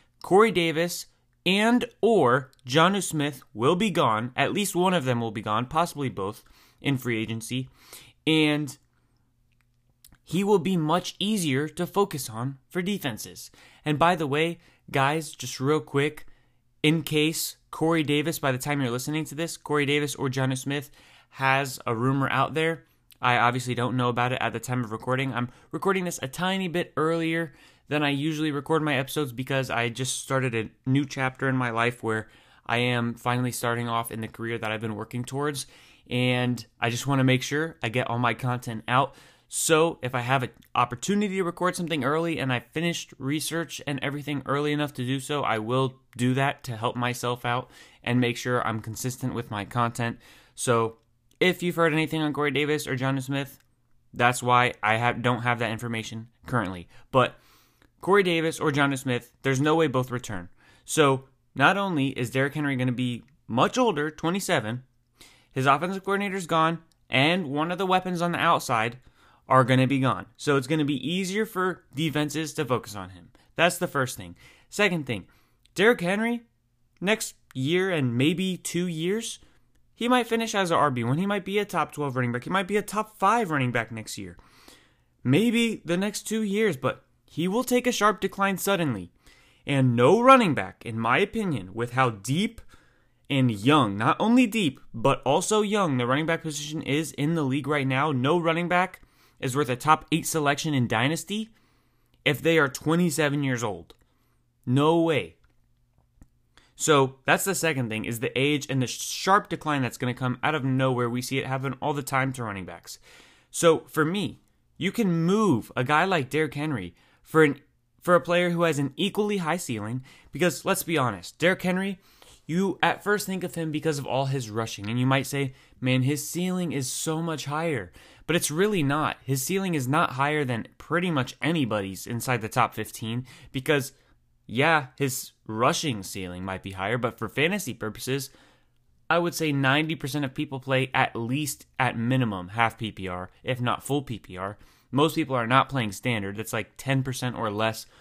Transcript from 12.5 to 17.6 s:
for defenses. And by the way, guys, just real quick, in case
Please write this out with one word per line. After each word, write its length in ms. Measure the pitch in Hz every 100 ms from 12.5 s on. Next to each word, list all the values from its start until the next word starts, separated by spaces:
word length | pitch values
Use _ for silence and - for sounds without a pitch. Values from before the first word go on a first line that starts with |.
| 135 _
for 140 | 180
defenses. 720 | 185 202 139 107 - 90 - - - -
And 160 | - 147
by 160 | 165 180
the 100 | 151
way, 320 | 143 165 170 _ _ -
guys, 400 | 143 135 156 151
just 300 | - 127 -
real 180 | 131 156
quick, 480 | 151 139 147 151 - - _ _ _ _
in 220 | 151 160
case 520 | 143 156 151 160 - -